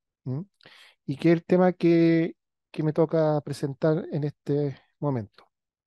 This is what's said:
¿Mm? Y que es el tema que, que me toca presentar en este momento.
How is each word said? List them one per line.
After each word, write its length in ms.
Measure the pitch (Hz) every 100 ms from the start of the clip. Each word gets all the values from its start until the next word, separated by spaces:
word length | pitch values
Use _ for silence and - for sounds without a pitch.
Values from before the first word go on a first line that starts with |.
| _ _
¿Mm? 160 | 131 131 202 _ - - - _ -
Y 100 | 135
que 140 | 165
es 40 |
el 100 | 165
tema 280 | - 180 185
que, 640 | 180 170 170 165 165 165 - _ _ _
que 120 | -
me 100 | 156
toca 480 | 147 156 165 156 151
presentar 640 | 147 139 143 131 160 156 359
en 140 | 180
este 560 | 147 - - 143 143 131 _ _
momento. 460 | 147 131 101 _ _ _ _ _